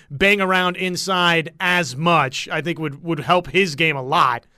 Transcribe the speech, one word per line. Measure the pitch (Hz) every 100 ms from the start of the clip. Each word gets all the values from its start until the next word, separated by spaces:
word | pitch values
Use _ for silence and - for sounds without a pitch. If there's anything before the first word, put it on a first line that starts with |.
| -
bang | 139 196 202
around | 190 185 180 180
inside | 185 175 190 180 175 165 160 -
as | 180 180 139
much, | 127 170 160 131 - -
I | 160
think | 156 156
would, | 156 139
would | 165 165
help | 143 180 180
his | 185 190 139
game | 160 139
a |
lot. | 127 165 135 117 _